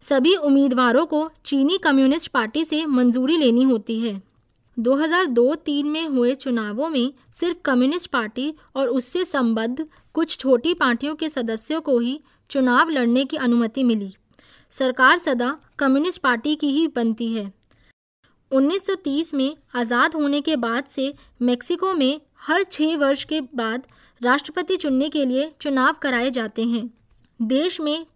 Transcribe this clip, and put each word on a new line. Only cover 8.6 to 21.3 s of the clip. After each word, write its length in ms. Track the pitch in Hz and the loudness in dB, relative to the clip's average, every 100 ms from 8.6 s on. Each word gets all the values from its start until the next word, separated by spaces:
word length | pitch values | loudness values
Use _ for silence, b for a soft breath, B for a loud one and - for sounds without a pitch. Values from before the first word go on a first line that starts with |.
| b 269 | b -4
और 120 | 262 | -2
उससे 360 | 262 - 359 | -2 -2 -4
संबद्ध 600 | 370 285 233 220 226 262 311 b b | -2 0 0 0 -2 -6 -10 b b
कुछ 240 | 320 330 - | -4 -4 -4
छोटी 360 | 262 240 320 | 2 2 2
पार्टियों 400 | 349 262 233 285 | 0 0 0 -4
के 140 | 302 311 | -6 -6
सदस्यों 520 | 285 226 220 - 320 | -4 -6 -6 -4 -4
को 180 | 311 240 | 0 0
ही 220 | 233 294 _ _ - | 0 -6 _ _ -6
चुनाव 380 | 277 254 247 330 | 0 2 4 2
लड़ने 360 | 285 233 247 | 2 2 2
की 120 | 277 302 | 0 -2
अनुमति 480 | 254 240 226 269 | 0 2 0 0
मिली। 300 | 247 220 196 - _ b b b b | 0 0 -4 -14 _ b b b b
सरकार 480 | - 262 247 254 349 | -4 -2 4 6 6
सदा 400 | 330 247 240 311 _ - | 2 -2 -2 -4 _ -2
कम्युनिस्ट 420 | 277 269 349 - | 2 2 0 0
पार्टी 360 | 262 240 294 302 | 0 0 -2 -2
की 100 | 294 | 0
ही 220 | 277 320 | 0 0
बनती 440 | 254 226 226 233 | 0 -2 -2 -4
है। 200 | 226 196 - _ _ _ _ _ _ _ _ - | -6 -8 -14 _ _ _ _ _ _ _ _ -2
उन्नीस 340 | 269 277 381 - | 2 2 0 -2
सौ 80 | |
तीस 400 | 381 285 277 330 | -4 -2 -4 -4
में 220 | 277 262 320 _ | -2 -4 -4 _
आज़ाद 400 | 247 226 240 311 | -4 -2 2 0
होने 260 | 320 285 285 | 0 -2 0
के 160 | 285 302 | 0 -2
बाद 280 | 233 240 | -2 -4
से 300 | 285 - 269 285 b | -6 -6 -6 -6 b